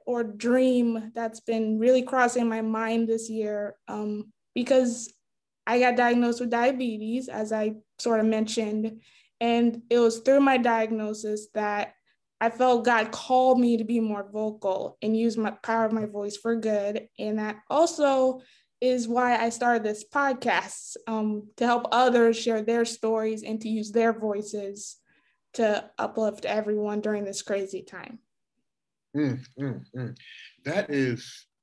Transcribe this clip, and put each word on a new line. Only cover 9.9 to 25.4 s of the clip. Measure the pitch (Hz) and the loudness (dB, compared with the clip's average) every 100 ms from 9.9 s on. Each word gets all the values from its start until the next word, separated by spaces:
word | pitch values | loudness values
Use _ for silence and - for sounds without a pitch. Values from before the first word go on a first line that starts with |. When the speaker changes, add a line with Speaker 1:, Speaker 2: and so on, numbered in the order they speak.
Speaker 1:
it | 240 | 4
was | 233 226 | 4 4
through | 240 277 | 4 6
my | 277 262 | 6 4
diagnosis | 240 226 220 220 214 214 214 214 214 | 2 2 0 -2 -4 -6 -6 -6 -6
that | 214 208 208 202 - _ _ _ _ | -4 -2 -2 -4 -10 _ _ _ _
I | 233 | -2
felt | 226 254 240 | 2 4 4
God | 233 233 220 | 4 2 0
called | 220 - 254 254 254 | -6 0 4 6 4
me | 240 233 | 4 2
to | |
be | 220 233 | 0 -2
more | 220 208 196 | 0 -4 -6
vocal | 208 214 214 196 190 - - | -6 -6 -4 -4 -4 -6 -6
and | 214 220 | -2 2
use | 226 220 | 0 0
my | 214 | -4
power | 208 - 226 | -4 -2 0
of | 220 | 2
my | 220 214 | 0 -4
voice | 208 208 202 | -6 -8 -6
for | 226 | -4
good. | 233 220 214 202 208 - - | -2 0 -2 -2 -6 -8 -10
And | 214 214 | -6 -4
that | 214 214 _ | -4 -8 _
also | 285 330 330 285 269 262 262 - _ _ _ | 2 2 4 2 4 2 0 -10 _ _ _
is | 254 254 226 | 0 0 0
why | 247 247 240 | 0 2 2
I | 233 | 0
started | 226 240 233 | 0 2 2
this | 214 208 - | 0 -4 -4
podcast, | 285 277 269 254 180 185 - - - - | 0 0 0 0 0 -2 -10 -16 -14 -6
um, | 220 214 208 208 - | -4 -2 -4 -8 -2
to | 240 | 2
help | 240 240 | 2 2
others | 233 254 240 233 226 | 4 4 6 4 4
share | 240 226 | 0 -2
their | 220 233 | 0 0
stories | 233 - 220 220 220 220 | 0 -2 -2 0 -2 -4
and | 214 220 | -6 -8
to | 220 | -4
use | 220 208 | -4 -2
their | 220 226 | 2 2
voices | 226 220 202 208 208 202 202 - - _ _ _ _ | 2 -2 -4 -6 -8 -8 -12 -16 -18 _ _ _ _